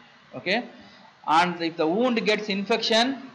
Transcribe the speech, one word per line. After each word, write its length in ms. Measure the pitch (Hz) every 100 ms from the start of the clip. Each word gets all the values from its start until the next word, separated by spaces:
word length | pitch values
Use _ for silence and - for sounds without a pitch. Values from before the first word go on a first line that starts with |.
| - - _ 131
Okay, 280 | 170 214 247 - - - - _ -
and 340 | 160 180 170
if 160 | 165 160
the 80 | 156
wound 400 | 190 254 226 196
gets 220 | 208 214
infection, 760 | 196 196 226 - 220 247 269 -